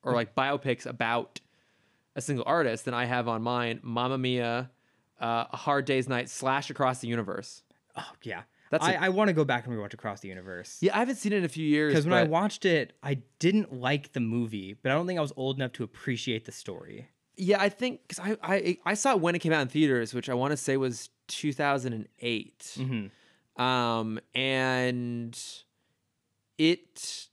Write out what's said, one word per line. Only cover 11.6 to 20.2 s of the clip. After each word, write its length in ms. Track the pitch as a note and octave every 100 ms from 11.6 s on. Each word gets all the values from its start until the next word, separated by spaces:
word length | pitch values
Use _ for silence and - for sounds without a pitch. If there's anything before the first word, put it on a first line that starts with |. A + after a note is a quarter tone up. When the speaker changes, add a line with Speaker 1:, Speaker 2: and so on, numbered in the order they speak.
Speaker 1:
years, 300 | D#3 D3 D3+
Speaker 2:
'Cause 100 | C#3+ D3+
when 60 |
I 120 | F3+
Speaker 1:
but 60 | D#3
Speaker 2:
watched 340 | E3 G3+ - F#3+
it, 260 | D#3+ A#2+ _
I 140 | C#3 C3+ - _
didn't 340 | E3 G#3 G3+
like 400 | B2+ B2+ D3 D3
the 80 | C3+
movie, 540 | A2+ A#2+ A2+ G#2+ F#2+
but 160 | G#2 C3
I 40 | D3
don't 100 | F3+
think 100 | F3+
I 40 |
was 100 | D3 C3+
old 200 | C3 C3+
enough 160 | B2+
to 100 | -
appreciate 600 | A2+ - - A#2 - A2
the 80 | A2
story. 560 | - - F2+ - G#2+ A2+ _ _ -
Speaker 1:
Yeah, 260 | F#3+ G3+
I 60 | G3+
think, 300 | G3+ B3+ - -
'cause 100 | -
I, 180 | F#3 A3
I, 360 | E3 G3 F3 F3
I 100 | E3+
saw 180 | G#3 C#4
it 80 | A3
when 140 | E3+ E3+
it 20 |
came 140 | E3
out 100 | D#3+
in 60 | B2+
theaters, 440 | D3+ D3+ B2+ A2+
which 160 | B2